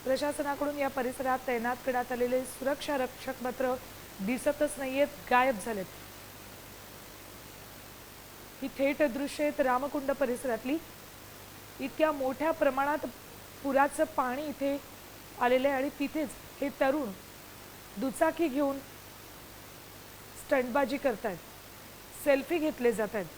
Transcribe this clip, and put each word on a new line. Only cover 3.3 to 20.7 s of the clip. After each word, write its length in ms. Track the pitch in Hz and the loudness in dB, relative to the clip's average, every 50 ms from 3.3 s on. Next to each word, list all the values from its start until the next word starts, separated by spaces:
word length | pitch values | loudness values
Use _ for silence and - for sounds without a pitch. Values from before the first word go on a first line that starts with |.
| 262 - | -6 -4
मात्र 340 | 240 247 247 - 262 254 254 254 - - - - - - - - 196 | -4 -4 -2 0 0 0 0 0 -4 -10 -14 -14 -14 -14 -8 -4 0
दिसतच 480 | 196 254 240 - 302 285 - 302 294 294 - | 0 0 2 2 2 2 4 2 0 2 -2
नाहीयेत, 300 | 277 262 262 269 285 285 - - - - | -4 -2 4 4 4 4 2 -8 -2 4
गायब 260 | - 247 254 269 262 202 185 | 6 6 8 6 4 2 0
झालेत. 200 | 233 226 202 185 - - - - - - - - - - - - - - - - - - - - - - - - - - - - - - - - - - - - - - - - - - - - - - - - - - - - - - - | -2 -2 -2 -4 -6 -8 -14 -14 -14 -16 -16 -16 -16 -16 -16 -16 -16 -16 -16 -16 -16 -16 -16 -16 -16 -16 -16 -16 -16 -16 -16 -16 -16 -16 -16 -16 -16 -14 -16 -16 -16 -16 -16 -16 -16 -16 -16 -16 -16 -16 -16 -16 -16 -16 -16 -16 -16 -10 -8
ही 60 | - 269 | -8 -6
थेट 360 | - - 269 277 294 - 302 | 0 2 2 2 4 4 4
दृश्य 400 | 294 220 277 277 277 - - 302 | 4 4 0 -2 -2 0 2 2
आहेत 160 | 294 294 - | 2 4 4
रामकुंड 520 | 285 254 247 247 262 285 - 302 269 269 | 4 4 4 4 2 0 -2 -2 0 0
परिसरातली. 680 | 277 - 277 240 247 233 - 269 233 220 - 254 285 330 - - - - - - - - - - - - - - - - - - - - | 2 2 2 2 2 0 0 -2 -2 0 0 0 -2 -2 -2 -6 -16 -16 -16 -16 -16 -16 -16 -16 -16 -16 -16 -16 -16 -16 -16 -16 -10 -6
इतक्या 320 | 254 269 - - 311 311 | -6 -6 2 4 4 4
मोठ्या 400 | 302 285 269 254 262 - 294 320 | 4 2 0 -2 0 2 2 2
प्रमाणात 460 | 320 - 311 285 262 262 277 285 294 302 - 254 - - - - - - - - - - - | 4 6 4 4 6 4 4 4 2 2 0 -4 -8 -8 -14 -14 -14 -14 -14 -14 -16 -6 -2
पुराचं 400 | 277 262 269 277 294 - - 311 | 2 6 6 6 6 6 2 2
पाणी 440 | - - - 277 254 247 269 311 302 | 2 4 0 0 2 0 -2 -4 -4
इथे 340 | 269 - 277 277 277 285 - - - - - - - - - - - - | -4 0 0 0 0 0 -4 -10 -16 -16 -16 -16 -16 -16 -16 -16 -4 2
आलेलं 280 | 254 240 247 254 254 277 | 4 6 6 6 6 6
आहे 80 | 285 262 | 4 4
आणि 120 | 262 285 - - | 0 0 0 0
तिथेच 300 | 285 269 - 311 311 226 - - - - - - | -2 -2 0 0 -2 -2 -4 -10 -14 -16 -6 -2
हे 80 | - 285 | -2 -2
तरुण 420 | - - 294 269 269 311 285 220 185 - - - - - - - - - - - - - - - - - | 2 4 4 4 4 4 2 -2 -4 -8 -12 -16 -16 -16 -16 -16 -16 -16 -16 -16 -16 -16 -16 -12 -6 -2
दुचाकी 500 | 202 269 233 - 330 320 320 320 339 320 | -2 -2 2 4 4 4 4 4 2 2
घेऊन 320 | 247 277 294 277 277 277 262 - - - - - - - - - - - - - - - - - - - - - - - - - - - - - - - - | 4 4 2 2 2 0 -6 -12 -16 -16 -16 -16 -16 -16 -16 -16 -16 -16 -16 -16 -16 -16 -16 -16 -16 -16 -16 -16 -16 -16 -16 -16 -16 -16 -16 -16 -14 -14 0
स्टंटबाजी 520 | - 302 269 254 254 | 2 4 4 4 4